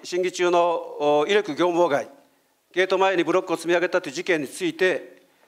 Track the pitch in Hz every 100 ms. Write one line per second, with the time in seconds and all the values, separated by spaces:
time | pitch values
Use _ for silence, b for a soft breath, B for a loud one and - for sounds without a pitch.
0 | - 180 185 180 175 175 170 170 175 -
1 | 147 147 151 208 202 135 175 170 175 139
2 | 110 - _ _ _ _ _ 175 185 190
3 | 190 180 160 180 185 165 165 170 175 180
4 | 156 151 175 165 135 - 175 151 185 139
5 | - - b b